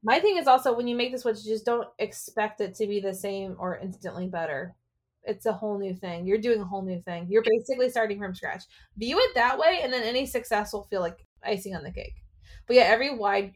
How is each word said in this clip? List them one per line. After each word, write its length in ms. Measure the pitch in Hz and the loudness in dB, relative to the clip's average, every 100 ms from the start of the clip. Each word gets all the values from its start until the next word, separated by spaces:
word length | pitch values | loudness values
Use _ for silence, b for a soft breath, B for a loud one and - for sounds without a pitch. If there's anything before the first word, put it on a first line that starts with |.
My 180 | 214 277 | 4 4
thing 180 | 392 370 | 4 4
is 100 | 277 | 6
also, 260 | 254 262 233 | 6 6 0
when 120 | 240 | 0
you 80 | 240 | 0
make 160 | 247 | -2
the 80 | 254 | -2
switch, 240 | 247 214 | -2 -2
just 200 | 214 220 214 | -2 -2 0
don't 220 | 233 - _ | -2 -2 _
expect 600 | 208 - - - 214 - | -6 -6 -8 -2 -4 -2
it 120 | 196 185 | -6 -4
to 120 | 208 | -2
be 140 | 202 | -2
the 120 | 196 | -2
same 420 | 185 196 196 190 180 | -4 -6 -6 -8 -6
or 180 | 180 165 | -6 -6
instantly 480 | 190 180 180 165 185 | -8 -10 -10 -6 -6
better. 460 | 175 160 139 175 - _ _ _ _ | -4 -4 -4 -8 -12 _ _ _ _
It's 220 | 208 202 233 | -8 -4 -2
a 80 | |
whole 240 | 208 214 202 | -2 -4 -4
new 160 | 196 | -4
thing. 320 | 185 185 170 185 | -6 -8 -6 0
You're 120 | 214 | 0
doing 220 | 220 226 | 2 0
a 40 | 185 | 0
whole 160 | 196 | -6
new 180 | 190 180 | -6 -6
thing. 260 | 175 175 175 | -6 -8 2
You're 140 | 208 | 2
basically 460 | 226 226 - 254 254 | 4 2 0 0 0
starting 260 | 247 220 202 | 2 -2 -2
from 160 | 202 | -6
scratch. 300 | 185 156 190 - b b - | -8 -8 -10 -12 b b -8
View 240 | 226 330 | -2 2
it 160 | 508 262 | 2 4
that 240 | 240 269 | 2 4
way, 220 | 311 359 | 4 4
and 100 | 285 | 0
then 80 | 247 | -2
any 240 | 226 247 262 | 0 -2 -2
success 480 | 247 226 208 208 | -4 -2 -2 -2
will 120 | 208 202 | -8 -6
feel 160 | 196 | -4
like 220 | 170 175 - _ | -4 -6 -20 _
icing 320 | - 202 196 180 | -6 -4 -4 -10
on 80 | |
the 80 | 147 | -10
cake. 320 | - - - - _ b b - | -12 -12 -14 -20 _ b b 4
But 100 | 247 | 6
yeah, 80 | |
every 320 | 190 226 277 254 | 8 6 4 0
wide, 400 | 202 196 196 | 2 2 0